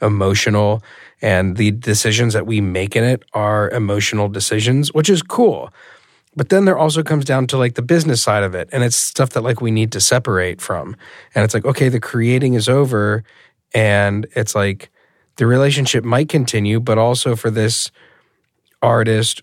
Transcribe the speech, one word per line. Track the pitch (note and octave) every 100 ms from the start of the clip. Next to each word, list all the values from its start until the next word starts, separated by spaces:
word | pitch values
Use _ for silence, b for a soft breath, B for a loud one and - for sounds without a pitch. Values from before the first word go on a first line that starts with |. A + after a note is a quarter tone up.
emotional. | G#2 G2+ F#2+ G2 - G#2 G#2 G#2+ B B B B
And | G#2+ F#2 F#2+ F#2
the | G#2+
decisions | G#2+ A#2+ G#2 A2+ G#2+ A#2+
that | G#2+ G2+
we | G#2+
make | G2 F#2 G2
in | A2+
it | A#2 B2 -
are | G#2+ G#2 G#2+ G#2
emotional | B2 G#2 G#2 G#2 G#2+ G#2
decisions, | G2+ - A2 A2 C3+ D3
which | D#3 D#3
is | F#3
cool. | - - A#3 F#2+ B1+ b b b b b b -
But | C#3
then | F#3+ G3
there | F3+
also | D#3 D3+
comes | D#3 D#3
down | C3+ C3 B2+
to, | C3+
like, | B2
the | A#2+
business | A#2+ E3+ D#3+ A#2
side | - G#2
of | G2
it. | F2+ E2
And | C3+
it's | B2 -
stuff | - - C3
that, | C3
like, | A#2 A#2
we | A#2+
need | A2 A2
to | G2+
separate | - B2+ B2+ F#2 F2+ -
from. | - F2+ F2+ - B B B
And | -
it's | G#2+
like, | A2
okay, | B2+ - C3
the | B2
creating | - A#2+ A#2 B2+ C3
is | B2 G#2+
over. | C3+ C#3 A2+ G#2 G#2+ G#2+ b b b _
And | A2+ G#2+ G2+ G2+ G2+ G#2+ -
it's | A2
like, | G#2+ G2+ G2 - _ _ _ _ -
the | A#2
relationship | B2+ C#3 C#3 C3 B2
might | A2+ A#2+ D3+
continue, | D#3+ B2 A2 G2+ A2+
but | A#2+ A2
also | A#2 B2 C3+
for | A2+ A#2
this | A2 A2 A#2 - b b b b b _ _ _ _
artist, | B2 A#2 A2+ A2 A2+ -